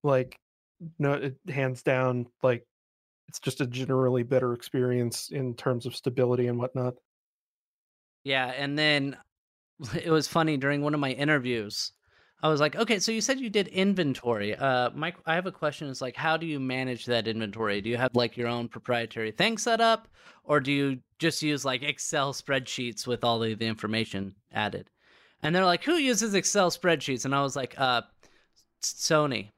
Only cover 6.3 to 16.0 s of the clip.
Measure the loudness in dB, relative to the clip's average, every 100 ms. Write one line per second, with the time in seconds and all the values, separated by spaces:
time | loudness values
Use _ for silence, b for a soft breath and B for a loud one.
6.3 | 2 0 0 -4 -2 -4 -6 _ _ _
7.3 | _ _ _ _ _ _ _ _ _ -2
8.3 | 0 0 -2 -2 2 4 4 0 -6 -20
9.3 | _ _ _ _ _ -6 -6 2 2 4
10.3 | 2 2 2 0 0 0 0 -2 -2 2
11.3 | 2 2 -2 -4 -6 -8 _ b b b
12.3 | b 0 4 2 2 0 0 0 0 0
13.3 | -2 0 -2 -2 2 2 2 0 0 -2
14.3 | -2 -2 0 2 2 0 -2 -6 -6 -2
15.3 | -2 -2 -4 -4 -4 -10 -6